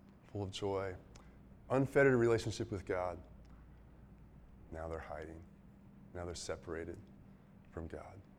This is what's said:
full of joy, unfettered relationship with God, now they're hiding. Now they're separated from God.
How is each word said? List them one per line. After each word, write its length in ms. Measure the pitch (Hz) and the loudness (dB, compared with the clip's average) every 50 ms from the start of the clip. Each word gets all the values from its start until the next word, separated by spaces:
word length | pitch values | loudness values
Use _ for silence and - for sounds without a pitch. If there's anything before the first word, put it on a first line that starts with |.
| - - - - - - - | -20 -20 -20 -20 -16 -8 -6
full 100 | 104 101 | -4 -4
of 80 | 95 | -4
joy, 420 | 95 - 104 98 98 95 98 95 92 - - - - - - - - - - - - - - - | -4 -2 0 0 0 0 0 -2 -6 -8 -12 -16 -20 -20 -20 -20 -20 -20 -20 -20 -20 -16 -4 0
unfettered 440 | 123 135 139 131 - 143 139 135 131 | 2 2 4 4 6 8 8 8 8
relationship 560 | 120 117 117 117 110 - 113 104 - 110 - | 8 8 6 6 4 2 0 -4 -4 -4 -4
with 160 | 107 92 - | -4 -4 -2
God, 320 | - 95 92 90 90 87 87 - - - - - - - - - - - - - - - - - - - - - - - - - - - - - - 80 | -2 0 0 0 -2 -4 -6 -10 -16 -20 -20 -20 -20 -20 -20 -20 -20 -20 -20 -20 -20 -20 -20 -20 -20 -20 -20 -20 -20 -20 -20 -20 -20 -20 -20 -16 -12 -10
now 140 | 80 80 82 | -8 -6 -6
they're 160 | 82 80 78 - | -6 -6 -6 -8
hiding. 320 | 73 76 78 80 82 82 85 - - - - - - - - - - - - - - | -8 -8 -8 -10 -10 -12 -14 -16 -20 -20 -20 -20 -20 -20 -20 -20 -20 -20 -18 -12 -8
Now 100 | 87 87 | -6 -6
they're 100 | 87 85 | -6 -6
separated 640 | - - - 82 76 - 87 80 80 85 85 85 - - - - - - - - - - - - - - - - | -6 -6 -6 -8 -8 -8 -8 -6 -6 -6 -6 -8 -10 -12 -18 -20 -20 -20 -20 -20 -20 -20 -20 -20 -20 -20 -14 -10
from 160 | 82 82 78 | -8 -8 -8
God. 140 | 76 76 - - - 98 - - - | -8 -10 -12 -14 -16 -18 -20 -20 -14